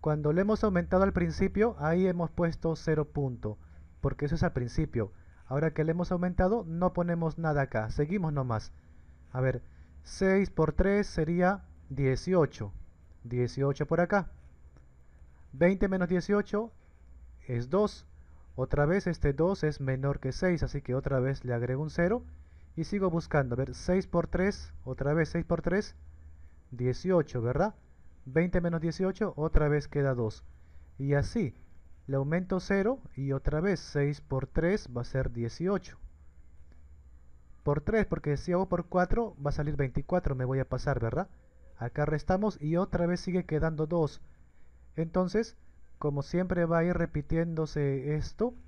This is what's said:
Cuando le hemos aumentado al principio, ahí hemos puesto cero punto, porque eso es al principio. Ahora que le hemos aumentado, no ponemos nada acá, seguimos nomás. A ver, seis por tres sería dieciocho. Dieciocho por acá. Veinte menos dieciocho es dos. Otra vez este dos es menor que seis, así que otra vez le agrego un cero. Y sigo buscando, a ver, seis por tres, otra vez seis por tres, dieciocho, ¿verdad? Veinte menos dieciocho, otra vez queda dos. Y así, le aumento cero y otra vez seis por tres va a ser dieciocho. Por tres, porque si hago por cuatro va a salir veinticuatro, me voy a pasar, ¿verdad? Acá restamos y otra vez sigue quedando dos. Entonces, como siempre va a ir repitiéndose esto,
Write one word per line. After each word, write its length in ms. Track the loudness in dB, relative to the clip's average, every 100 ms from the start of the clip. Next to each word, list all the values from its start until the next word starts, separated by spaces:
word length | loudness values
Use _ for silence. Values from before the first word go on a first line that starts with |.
Cuando 320 | 0 0 2
le 80 | 2
hemos 220 | 2 2
aumentado 400 | 2 2 2 4
al 100 | 4
principio, 640 | 2 0 2 0 4 0 2
ahí 300 | 0 2 2
hemos 240 | 2 -2
puesto 440 | 0 0 0 -2 -2
cero 300 | 0 0 0
punto, 540 | -2 -2 -2 -6 -8 -14 -20 -20 -4
porque 240 | -4 -2 -2
eso 80 |
es 80 | 2
al 100 | 2
principio. 600 | 0 -2 -2 0 0 -2 -6 -20 -20 -4
Ahora 300 | 0 0 0
que 80 |
le 80 | 0
hemos 200 | 0 0
aumentado, 540 | 0 0 2 2 2 -2
no 240 | 0 0
ponemos 440 | 2 0 0 -2 0
nada 240 | 0 2
acá, 300 | 2 0 -2
seguimos 420 | -2 0 0 0
nomás. 400 | 0 0 -2 -4 -14 -20 -20 -20 -20 -10
A 100 | 0
ver, 200 | 0 0 -6 -20 -20 -20
seis 480 | -16 0 4 4 2
por 240 | 2 2
tres 320 | 4 4 4 2
sería 580 | -2 0 4 2 2 -6 -20 -10
dieciocho. 840 | 0 2 2 2 4 4 0 -10 -10 -16 -20 -20 -18
Dieciocho 600 | -6 -2 -2 0 0 0 0
por 160 | 2
acá. 300 | 2 2 0 -10 -20 -20 -20 -20 -20 -20 -20 -20 -20 -20 -20
Veinte 360 | 2 2 4 0
menos 220 | 0 0
dieciocho 640 | 0 2 0 0 -4 -6 -12 -20 -20 -20 -20 -20 -20 -6
es 240 | -6 0
dos. 380 | 2 0 -2 -20 -20 -20 -20 -16 -6
Otra 320 | 0 2 4
vez 180 | 4 0
este 280 | 0 2
dos 300 | 4 2 4
es 180 | 0 0
menor 380 | -2 0 0 -2
que 120 | -4
seis, 320 | 0 2 2
así 180 | 0 -2
que 140 | -2 -2
otra 240 | 2 2
vez 260 | 2 -2 -2
le 80 |
agrego 300 | -2 0 -2
un 80 | -2
cero. 320 | 0 2 2 -4 -18 -20 -20 -14 -6
Y 100 | -4
sigo 260 | 0 2
buscando, 420 | 0 0 0 2
a 40 | 0
ver, 160 | -2 -4
seis 320 | 0 2 2
por 180 | 0 0
tres, 480 | 0 0 -2 -10 -12
otra 300 | -10 -4 0
vez 160 | 2 2
seis 160 | 0 0
por 160 | 0
tres, 340 | 2 0 -2 -10 -20 -18 -20 -18 -20 -20 -18
dieciocho, 680 | -2 -2 0 2 2 2 -2
¿verdad? 360 | 0 2 0 -2 -20 -20 -20 -18 -2
Veinte 360 | 0 2 2
menos 200 | 0 -2
dieciocho, 520 | -2 0 -2 0 -4 -2
otra 320 | 2 4 4
vez 200 | 0 -2
queda 280 | -2 0 0
dos. 280 | -2 -4 -16 -20 -20 -20 -20 -8
Y 160 | 0
así, 420 | 0 0 -2 -4 -6 -20 -20 -20 -20 -4
le 80 | -2
aumento 440 | 0 -2 0 -4
cero 400 | 0 2 2 -2 -6 -6
y 160 | -4
otra 300 | 0 0 2
vez 180 | 0 0
seis 420 | -2 -2 0 -2
por 260 | -4 -4 -2
tres 420 | 0 2 0 -2
va 120 | -6
a 40 | -4
ser 260 | -2 -2
dieciocho. 680 | -2 -6 -2 -2 -2 -4 -16 -18 -18 -20 -20 -20 -20 -20 -20 -20 -20 -20 -20 -20 -20 -20 -6
Por 200 | -2 0
tres, 260 | 2 0 2
porque 300 | 0 -2 -2
si 160 | 0
hago 140 | 0 2
por 200 | -2 0
cuatro 480 | 0 2 2 0 -4
va 140 | -4
a 40 |
salir 220 | -2 -2 0
veinticuatro, 580 | 0 -2 -2 0 0
me 100 | -2
voy 140 | -2 -2
a 100 | -2
pasar, 320 | -2 -2 0
¿verdad? 300 | 0 -2 -4 -10 -20 -20 -20 -10
Acá 300 | -8 -2 0
restamos 520 | 0 0 2 2 -2
y 180 | 0 0
otra 280 | 0 0 0
vez 140 | 0
sigue 260 | -2 -2 0
quedando 400 | 0 0 0 -2
dos. 340 | 2 0 -2 -18 -20 -20 -20 -20 -20 -14 -4
Entonces, 600 | -2 0 2 0 -2 -8 -20 -20 -20 -4
como 240 | -2 -2
siempre 420 | 0 0 0 2 2
va 140 | 4
a 40 | 2
ir 120 | 2
repitiéndose 1160 | 0 -2 0 0 0 0 -2 0 0 0 0 -2
esto, 400 | -2 -2 -2 -2